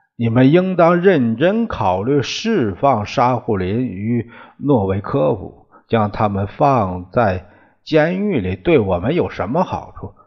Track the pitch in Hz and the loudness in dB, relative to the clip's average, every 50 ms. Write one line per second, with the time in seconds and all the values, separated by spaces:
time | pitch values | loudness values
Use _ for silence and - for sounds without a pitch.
0 | _ _ _ - 117 117 113 123 131 135 151 180 185 190 185 170 170 165 175 175 | _ _ _ -4 -2 2 4 4 6 6 6 4 2 2 2 2 4 4 4 4
1 | 175 202 185 143 120 113 113 113 156 180 208 226 233 - - - 110 95 90 95 | 4 4 4 4 2 0 0 0 2 2 2 0 -2 -4 -4 -4 -2 0 0 0
2 | 101 127 143 143 113 - - - - 226 226 185 120 101 92 - - 139 127 107 | 0 0 0 0 -2 -4 -6 -6 -4 -2 0 0 0 -2 -2 0 0 0 2 0
3 | 104 - - 139 123 123 127 117 - - 107 95 92 92 104 120 131 120 92 92 | -2 -4 -2 0 0 2 0 -2 -2 -2 -2 -2 -2 -2 -2 -2 -4 -4 -6 -6
4 | 104 113 120 120 113 117 - - - - _ - - 139 143 113 98 95 95 101 | -4 -2 -2 -2 -4 -6 -12 -20 -20 -20 _ -6 -2 0 0 2 2 0 -2 -2
5 | 101 - - 139 151 147 127 98 85 82 - - _ _ _ - _ - 113 113 | -4 -4 -2 -2 0 0 -2 -4 -8 -12 -18 -20 _ _ _ -20 _ -2 0 0
6 | 107 104 101 - 113 104 101 95 101 101 - - 151 143 135 120 101 92 90 90 | 0 0 -2 -2 -2 -2 -2 -2 -4 -6 -2 0 2 2 2 2 0 -2 -4 -8
7 | 90 - - 123 117 98 90 90 - - - _ _ _ _ _ _ - 151 156 | -10 -6 -2 0 0 0 0 -4 -6 -12 -20 _ _ _ _ _ _ 0 2 2
8 | 147 165 185 190 208 208 185 123 90 90 95 - - 175 165 131 104 95 90 87 | 2 2 0 -2 -2 -2 -2 -2 -2 -4 -4 -4 0 2 2 4 4 2 0 -2
9 | 87 127 165 175 107 - - - 90 98 131 170 185 - - - - - - - | 0 -2 0 0 -2 -2 -4 -6 -6 -4 -2 -2 -2 -2 -4 -8 -10 -12 -16 -16
10 | - 98 - _ _ | -16 -16 -18 _ _